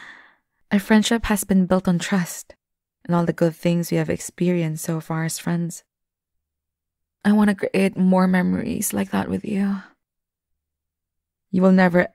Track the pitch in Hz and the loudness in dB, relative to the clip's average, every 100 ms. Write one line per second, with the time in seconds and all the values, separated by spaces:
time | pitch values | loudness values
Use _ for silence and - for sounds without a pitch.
0 | - - _ _ _ _ _ 208 - 214 | -20 -20 _ _ _ _ _ -4 2 2
1 | 208 233 - 208 - 190 180 185 185 170 | 2 0 0 -2 2 2 2 0 0 -2
2 | - 196 170 - - _ _ _ _ _ | 0 -2 -2 -8 -18 _ _ _ _ _
3 | - 170 165 160 170 160 175 170 170 165 | -4 0 0 0 -2 0 -2 -2 -2 -2
4 | 156 - - - 180 175 160 156 - 160 | -2 -6 -8 -4 -2 0 -2 -6 -6 -8
5 | - 160 160 - 175 170 170 - - _ | -6 -6 -6 -6 -4 -4 -4 -10 -20 _
6 | _ _ _ _ _ _ _ _ _ _ | _ _ _ _ _ _ _ _ _ _
7 | _ _ 202 208 208 190 - 190 196 - | _ _ 0 4 2 0 -2 0 0 2
8 | 185 185 185 185 180 185 - 202 208 202 | 2 4 4 2 0 -2 -4 -4 -4 -4
9 | 190 196 - 190 202 196 196 196 - _ | -4 -4 -4 -6 -4 -2 -2 -4 -10 _
10 | _ _ _ _ _ _ _ _ _ _ | _ _ _ _ _ _ _ _ _ _
11 | _ _ _ _ _ 185 190 185 180 175 | _ _ _ _ _ 2 4 6 4 2
12 | 175 | 0